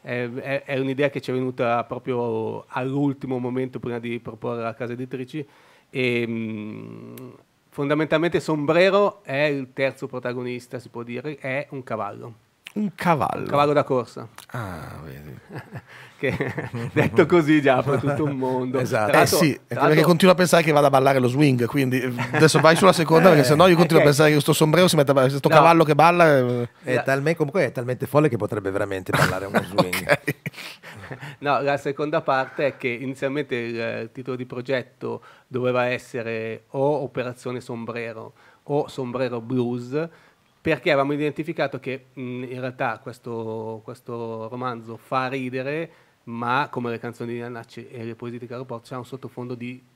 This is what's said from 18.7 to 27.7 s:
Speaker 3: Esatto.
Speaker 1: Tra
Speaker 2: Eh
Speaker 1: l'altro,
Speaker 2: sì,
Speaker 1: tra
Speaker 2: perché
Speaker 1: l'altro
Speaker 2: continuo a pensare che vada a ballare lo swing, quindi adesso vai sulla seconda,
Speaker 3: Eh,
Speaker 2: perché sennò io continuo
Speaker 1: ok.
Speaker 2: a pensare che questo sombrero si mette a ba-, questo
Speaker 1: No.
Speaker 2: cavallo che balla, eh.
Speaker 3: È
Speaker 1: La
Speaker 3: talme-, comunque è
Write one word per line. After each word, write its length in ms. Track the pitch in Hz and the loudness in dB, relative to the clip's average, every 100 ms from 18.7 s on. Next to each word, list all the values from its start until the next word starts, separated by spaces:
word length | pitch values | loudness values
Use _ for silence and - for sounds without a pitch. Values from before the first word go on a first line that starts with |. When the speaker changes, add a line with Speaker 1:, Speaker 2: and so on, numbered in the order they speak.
| 127 | -2
Speaker 3:
Esatto. 280 | 123 117 107 | -2 0 2
Speaker 1:
Tra 40 | |
Speaker 2:
Eh 20 | 151 | 4
Speaker 1:
l'altro, 140 | 170 170 | 4 4
Speaker 2:
sì, 120 | 156 | 2
Speaker 1:
tra 60 | 117 _ | 0 _
Speaker 2:
perché 180 | 127 135 | 0 4
Speaker 1:
l'altro 180 | 156 160 | 4 4
Speaker 2:
continuo 260 | 175 185 | 6 6
a 20 | 175 | 6
pensare 260 | 180 170 | 4 4
che 80 | 165 | 4
vada 160 | 143 143 | 4 6
a 40 | |
ballare 280 | 135 135 135 | 6 4 4
lo 80 | 123 | 2
swing, 400 | 127 151 123 117 | 4 4 4 0
quindi 340 | 147 131 127 127 123 120 | 0 0 0 -2 -4 -4
adesso 300 | 151 156 151 | 4 6 8
vai 160 | 156 165 | 6 8
sulla 160 | 185 | 6
seconda, 340 | 170 151 160 180 | 6 4 6 8
Speaker 3:
Eh, 60 | |
Speaker 2:
perché 120 | 151 135 | 8 6
sennò 180 | 151 185 | 6 6
io 80 | |
continuo 240 | 170 170 160 | 8 6 6
Speaker 1:
ok. 60 | 147 | 6
Speaker 2:
a 20 | |
pensare 180 | 139 156 | 6 6
che 60 | 151 | 4
questo 160 | 143 | 2
sombrero 340 | 151 156 160 180 | 4 4 6 4
si 80 | |
mette 160 | 156 135 | 4 4
a 40 | |
ba-, 80 | 139 | 4
questo 260 | 131 139 156 | 4 2 6
Speaker 1:
No. 40 | 156 | 8
Speaker 2:
cavallo 260 | 156 165 | 8 6
che 140 | 156 143 | 4 6
balla, 420 | 160 175 165 139 | 6 6 6 6
eh. 300 | 123 123 120 _ | 2 -2 -4 _
Speaker 3:
È 100 | 127 | -2
Speaker 1:
La 80 | 127 | -2
Speaker 3:
talme-, 320 | 139 139 143 | 0 0 0
comunque 300 | 165 151 185 | -2 -2 0
è 80 | 131 | -2